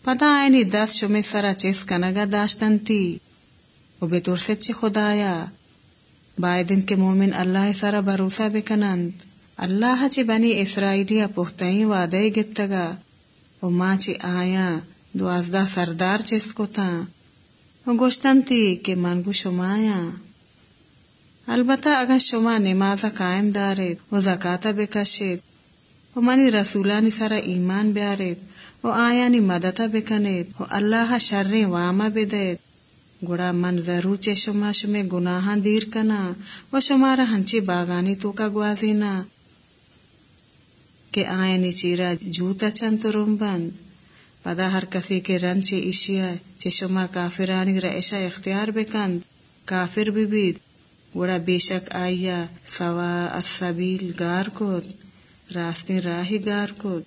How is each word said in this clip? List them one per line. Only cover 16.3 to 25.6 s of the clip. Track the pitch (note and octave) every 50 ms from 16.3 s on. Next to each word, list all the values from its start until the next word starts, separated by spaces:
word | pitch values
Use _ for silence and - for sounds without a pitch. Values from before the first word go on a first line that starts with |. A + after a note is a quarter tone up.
| A3+ G#3+ G#3+ - -
کو | - G#3
تاں۔ | G3+ - G#3 F#3+ F3+ F3 E3 F3 - - _ - - _ - - _ _ _ _ - - _ _ B3+
و | A#3+
گوشتنتی | A3+ B3+ B3+ B3 - - C4+ C4+ C4+ C4 C4+ B3+ A#3 A3 G3 F3+
که | F3 - G3 F#3
من | F3+ F3 F3 F3 F3
گو | F3 G3+
شمایا. | G3+ - - F#3+ F3+ F3+ F3+ F#3 G3+ G#3+ A3 G#3+ G3+ F#3 E3+ E3 F3+ F3+ - - - - _ _ _ _ - _ _ _ - _ _ - _ _ _ _ _ _ _ _ _ A#3+ A#3
البتہ | B3 B3 B3 C4+ C4+ - D4+
اگر | D4 C4 B3 A#3+ C4 C4
شما | B3 - - A3+ A3+ A#3 A#3 A3
نماز | G3+ F#3+ F#3 F#3+ G3 G3 G3+ G3 A3 G#3+ G#3+ -
قائم | F#3+ F3+ F3+ F#3+ G#3 G#3
دارید | G3 G3+ G3 G3 F#3+ G3 F#3+ F3+ E3+ - - -
و | G#3+ G3+
زکات | F#3+ G3 F3+ F3 - F3 F3+ F3+ F3+
بکشید | A3 G#3 G#3 G#3+ G#3 - G#3 G3+ - - - G2+ F#3+ F3+ F3+ _ _ _ -